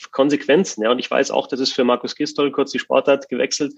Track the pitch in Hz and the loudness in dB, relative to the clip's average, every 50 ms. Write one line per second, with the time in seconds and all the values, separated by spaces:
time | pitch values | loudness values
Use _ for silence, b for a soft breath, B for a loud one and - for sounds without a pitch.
0 | - - - - 135 147 147 147 - - 143 180 196 - - - 107 110 123 127 | -20 -6 0 0 2 2 2 0 2 4 4 4 2 0 -2 -2 0 0 0 0
1 | 123 - 127 127 135 - - 131 135 - - 127 135 131 - - 127 123 123 120 | -2 -2 0 0 0 0 0 -2 -2 -2 -4 -4 -2 -2 0 0 2 2 2 0
2 | - 120 - - 147 147 - - 143 143 139 - 135 135 - 123 - - 131 135 | -2 -6 -8 -6 -6 -4 -2 -2 -2 0 0 -2 -2 -2 -2 -6 -4 0 0 2
3 | - - 139 139 139 - 131 120 127 135 - - 151 139 143 | 4 4 2 2 0 -4 -4 -2 -2 -2 -2 -4 -4 -4 -6